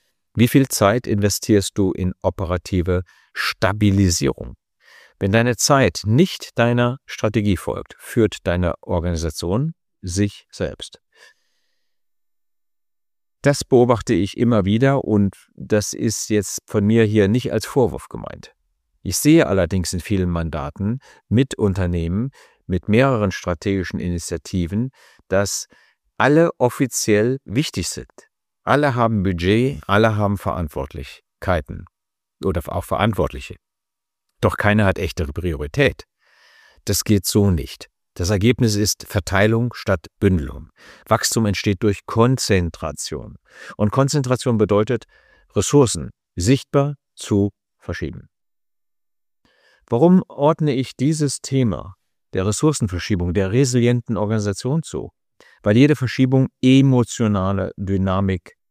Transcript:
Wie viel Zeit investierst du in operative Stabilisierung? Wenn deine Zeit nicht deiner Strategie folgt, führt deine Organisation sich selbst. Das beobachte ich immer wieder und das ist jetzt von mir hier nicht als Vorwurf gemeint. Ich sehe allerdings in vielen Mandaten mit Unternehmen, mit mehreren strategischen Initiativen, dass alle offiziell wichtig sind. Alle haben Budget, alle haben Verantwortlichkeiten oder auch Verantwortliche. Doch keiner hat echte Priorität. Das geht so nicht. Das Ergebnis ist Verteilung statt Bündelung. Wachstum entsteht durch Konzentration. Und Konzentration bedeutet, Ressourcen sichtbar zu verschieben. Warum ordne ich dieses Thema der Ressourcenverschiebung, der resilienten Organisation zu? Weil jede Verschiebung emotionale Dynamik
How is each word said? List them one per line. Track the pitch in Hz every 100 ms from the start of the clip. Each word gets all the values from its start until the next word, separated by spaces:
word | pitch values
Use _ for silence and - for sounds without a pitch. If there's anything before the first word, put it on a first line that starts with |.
| _ _ _ -
Wie | -
viel | 143 139
Zeit | - 98 123 -
investierst | 104 101 - - 104 - -
du | 95
in | - 90 -
operative | 95 - 85 90 - 95 87 90 87 _ _
Stabilisierung? | - - - 92 104 104 98 95 85 67 - 60 - _ _ _ - _ _
Wenn | 98
deine | 110 120 117
Zeit | - 139 110 -
nicht | 101 117 190 - - -
deiner | 120 120 120 131 -
Strategie | - 110 110 104 87
folgt, | - - - -
führt | - - 107 -
deine | - 90 87 -
Organisation | - 90 87 82 82 - 85 107 156 - _ _
sich | 90 90 101 - _
selbst. | - 82 50 - - _ _ - _ _ _ _ _ _ _ _ _ _ _ _ _ _ _ _ _ _ _ _ _
Das | 143 143
beobachte | - 123 123 113 -
ich | 95 101 -
immer | 120 113 95
wieder | 113 135 139 -
und | 104 98 - _ -
das | - 107 -
ist | - 113 - -
jetzt | 104 95 - -
von | 110
mir | 101 113 110
hier | 107 98
nicht | 123 -
als | 113 -
Vorwurf | 143 110 64 -
gemeint. | 57 50 50 - _ _ _ _ _
Ich | - -
sehe | 147 165 131
allerdings | 95 85 95 85
in | 90
vielen | - 98 90
Mandaten | 85 82 82 71 - 101 127 - _ _
mit | 107 139 -
Unternehmen, | 104 95 90 87 82 95 131 - _ _ -
mit | 92 -
mehreren | 107 135 120 101
strategischen | - - 87 101 98 87 -
Initiativen, | 87 85 - 85 - 95 85 104 131 - _ _ _
dass | 95 101 - - _ _ _ _ -
alle | 123 151 170 -
offiziell | 123 - 135 - - 104 117 135 -
wichtig | 104 165 - 87
sind. | - - - _ _ _ _ -
Alle | 143 147 120
haben | 117 110
Budget, | 95 87 90 110 131 147 -
alle | 101 113 101
haben | 101 101
Verantwortlichkeiten | 104 - 80 73 67 60 - - _ _ - 87 - - 90 _ _ _ _ _
oder | 95 85 -
auch | 90
Verantwortliche. | - - 107 98 78 67 - - _ _ _ _ _ _ _ _
Doch | 107 -
keiner | 104 107 98
hat | -
echte | 95 - 76
Priorität. | 78 87 73 73 - 139 - - _ _ _ _ _ _ _
Das | - 104 -
geht | 101 -
so | 110 101
nicht. | 82 - - - _ _ -
Das | 90
Ergebnis | 104 110 117 117 104
ist | 104 - -
Verteilung | 104 - 95 107 113 120
statt | - - 92 - _
Bündelung. | 101 90 65 67 76 _ - - -
Wachstum | 113 - - 107
entsteht | 95 107 98
durch | 107 98 -
Konzentration. | 113 120 131 - 95 85 - 78 76 - 73 - - _ - - -
Und | 104
Konzentration | - 135 147 127 127 131 113
bedeutet, | 104 101 107 120 - _ _ _ _ 104
Ressourcen | - 143 123 85 67 - _ -
sichtbar | 92 139 - 143 143 143 _ -
zu | - 104 101 - _ _
verschieben. | - 85 71 - - _ _ _ _ _ _ _ _ _ _ _ _ _ _ _ _
Warum | 117 170 185 -
ordne | - 143 165 151 135
ich | 127 -
dieses | 135 160 143 -
Thema | - 135 120 67 95 - _ _ _
der | 92 95
Ressourcenverschiebung, | - 156 143 110 90 - 98 87
der | 90 95
resilienten | 120 135 123 120 123 - 101
Organisation | 104 110 101 98 127 160
zu? | - 69 - - _ _ _ _
Weil | 104 110
jede | 143 143
Verschiebung | 123 - 131 131 135 -
emotionale | 127 135 135 123 117 - 110 101 95 98 95 -
Dynamik | 95 98 95 95 98 92 - _ _